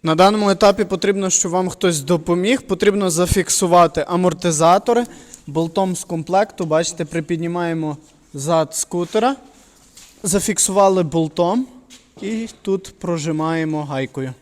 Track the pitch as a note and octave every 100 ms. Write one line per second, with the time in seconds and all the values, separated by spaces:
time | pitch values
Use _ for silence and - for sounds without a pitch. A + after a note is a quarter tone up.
0 | E3 D#3+ F#3+ G#3+ G#3 G3 G#3 G3+ G#3 E3+
1 | G3 G3 F#3+ - F#3 F3+ F#3 - F#3 D#3+
2 | C#3 E3+ E3+ F3 F#3+ B3+ - F#3 G3 G3+
3 | F#3+ D#3+ F3 G3+ F3 - F#3 F3 E3+ -
4 | C#3+ F3 F3+ D#3+ F3 D3+ E3 F#3 A3 A#3
5 | A#3+ - - - - D3 E3 E3 F#3+ F3
6 | - E3+ D3+ F#3 G#3+ - E3+ D#3 E3+ F3
7 | D#3 E3 D3+ E3+ E3+ F3 E3+ E3 D#3 D3
8 | - _ _ C#3+ C#3+ E3 D#3 - - F3
9 | E3+ G#3+ A#3+ C4+ - - _ _ _ -
10 | - _ F#3+ F#3+ - G#3+ - F#3+ G3 F#3+
11 | E3 E3 D#3+ D#3 E3+ A3+ C4 - _ -
12 | _ - G3+ A3 A3+ - - F#3+ F#3+ -
13 | F3 E3+ D3+ D#3 D#3+ E3 D#3+ D#3 D3 C3+
14 | C3+ C#3 C3 B2+